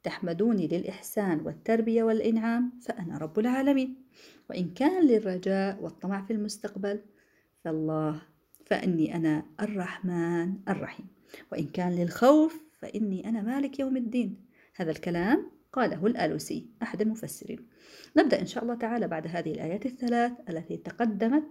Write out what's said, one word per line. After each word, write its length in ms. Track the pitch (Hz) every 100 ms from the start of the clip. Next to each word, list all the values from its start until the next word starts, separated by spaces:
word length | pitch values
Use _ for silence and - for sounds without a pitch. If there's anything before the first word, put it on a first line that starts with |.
تحمدوني 640 | 180 - 175 170 226 208 156
للإحسان 720 | 170 - - - - 196 151 160
والتربية 580 | 160 - 226 226 226
والإنعام، 680 | 226 220 226 226 226 233 247 -
فأنا 360 | - - 170 147
رب 220 | 156 214
العالمين. 640 | 233 254 269 269 262 262 - - - - -
وإن 240 | 180 175
كان 340 | - 285 370 302
للرجاء 760 | 220 202 185 190 190 196 196
والطمع 420 | 170 - 185 196 196
في 80 |
المستقبل، 640 | 220 208 - - - 202 208 - _ _ _ _ _
فالله، 580 | 165 156 156 156 156 156 - _ _ _ -
فإني 500 | 202 190 170 151 170
أنا 300 | 160 151 - -
الرحمن 920 | 208 208 175 - 185 175 170 170 175 190 -
الرحيم. 380 | 165 139 - - _ _ - -
وإن 160 | - 147
كان 240 | - 180
للخوف، 720 | 175 170 - 247 311 320 - - _
فإني 500 | - 208 214 185 202
أنا 120 | 226
مالك 380 | 208 269 277 277
يوم 180 | 269 262
الدين." 480 | 233 247 208 - - _ _ -
هذا 160 | 170
الكلام 600 | 156 175 170 185 320 - - _
قاله 320 | 262 214 - 202
الآلوسي 640 | 247 156 156 - 156 - _
أحد 200 | 226 180
المفسرين. 680 | 214 220 143 - - - - _ - - - 302
نبدأ 240 | - -
إن 40 | 180
شاء 180 | 233
الله 120 | 233 233
تعالى 320 | 226 233 175
بعد 200 | 160 160
هذه 240 | 175 156
الآيات 340 | 151 160 196 254
الثلاث 460 | 254 247 240 240 240 -
التي 280 | 160 160 170
تقدمت 680 | 175 - 240 202 226 294 302